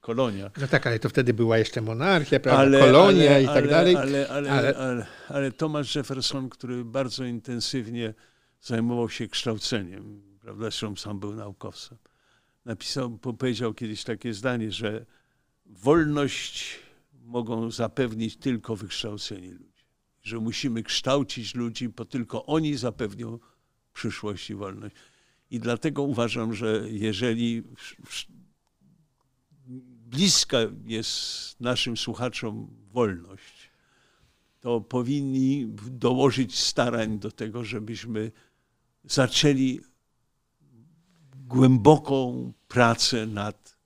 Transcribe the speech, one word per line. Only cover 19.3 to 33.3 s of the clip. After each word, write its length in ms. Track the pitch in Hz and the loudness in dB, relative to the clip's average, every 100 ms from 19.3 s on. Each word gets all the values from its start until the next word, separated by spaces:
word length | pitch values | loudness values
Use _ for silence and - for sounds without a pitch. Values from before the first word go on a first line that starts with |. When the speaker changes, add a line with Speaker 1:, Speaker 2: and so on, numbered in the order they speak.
| 101 90 | -12 -16
Speaker 1:
ludzie. 160 | - - _ _ _ _ _ | -20 -20 _ _ _ _ _
Że 180 | - 113 | -12 -6
musimy 440 | 113 110 139 113 | -6 -4 -4 -4
kształcić 720 | 107 - - 139 135 - 104 123 | -4 -4 2 0 0 -6 -10 -6
ludzi, 340 | 120 110 120 | -6 -6 -10
bo 160 | - 110 | -10 -10
tylko 400 | 131 113 113 - | -8 -6 -8 -2
oni 300 | 156 160 143 | 0 0 -2
zapewnią 640 | 120 104 110 101 113 117 _ _ _ _ _ | -4 -4 -8 -6 -12 -14 _ _ _ _ _
przyszłość 560 | - 113 - 104 101 - | -10 -8 -6 -8 -8 -10
i 60 | 101 | -10
wolność. 400 | 101 98 104 _ _ _ _ _ _ | -10 -12 -16 _ _ _ _ _ _
I 80 | 120 | -8
dlatego 440 | 117 117 160 143 | -4 -2 -2 -2
uważam, 500 | 143 120 117 120 113 | -2 0 -2 -2 -4
że 300 | 107 113 110 107 | -4 -2 -2 -2
jeżeli 720 | 107 110 95 123 113 117 117 | -4 -2 0 -2 0 -2 -2
w-, 340 | - - - - - | -8 -18 -20 -20 -14
w-, 160 | - - - _ _ _ _ _ _ _ _ _ _ _ 139 127 127 127 117 117 | -14 -14 -20 _ _ _ _ _ _ _ _ _ _ _ _ -20 -20 -20 -20 -12
bliska 480 | 127 190 - - 131 110 104 110 | 0 2 2 2 0 0 -6 -8
jest 720 | 113 113 - - - - - | -6 -6 -6 -8 -10 -12 -8
naszym 360 | 120 120 - 113 | -4 -2 -2 -4
słuchaczom 720 | - 117 123 - 113 107 107 113 - | -6 -6 -6 -6 -10 -10 -14 -18 -10
wolność, 760 | 117 113 90 90 | 0 0 0 -12